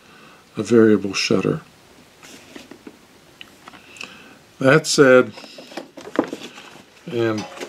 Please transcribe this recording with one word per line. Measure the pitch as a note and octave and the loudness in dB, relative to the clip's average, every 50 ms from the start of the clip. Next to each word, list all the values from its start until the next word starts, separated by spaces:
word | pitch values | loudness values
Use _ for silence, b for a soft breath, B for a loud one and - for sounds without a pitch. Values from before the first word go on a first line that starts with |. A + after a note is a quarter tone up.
| b b b b b b b b b b _ - | b b b b b b b b b b _ -12
a | G#2+ | -4
variable | G2+ A#2 A#2 A2 A2 G#2+ G2 F#2+ G2+ F#2+ | 2 4 4 6 6 4 2 0 -4 -6
shutter. | - - - A2+ G2 F#2+ G#2 G2+ D#3+ - - _ _ _ _ _ _ _ _ _ _ - - - - - - - - - - - - _ - - _ _ _ _ _ _ _ _ _ - - - _ _ - B B B B B B B B B B B B B B B B B _ | -6 -4 -2 -2 -2 -2 -2 -4 -6 -8 -14 _ _ _ _ _ _ _ _ _ _ -20 -20 -20 -20 -20 -20 -20 -20 -20 -20 -20 -20 _ -20 -20 _ _ _ _ _ _ _ _ _ -20 -20 -20 _ _ -20 B B B B B B B B B B B B B B B B B _
That | C3+ C3+ C#3 D#3+ D3+ - | 2 2 2 2 2 0
said, | - - D3 C3 B2+ B2+ B2 A2 - - - - - - - - - - - - _ - - - - - - - - - - B B B B B B B - _ _ _ _ - | 0 2 4 6 6 6 4 2 -4 -14 -20 -20 -20 -20 -20 -20 -18 -20 -20 -20 _ -20 -20 -8 -6 -6 -6 -6 -10 -16 -18 B B B B B B B -20 _ _ _ _ -10
and | E3+ A#2+ A#2 A2+ A2 G#2+ G2 - - - - | -6 -4 -4 -4 -4 -6 -10 -12 -16 -10 -2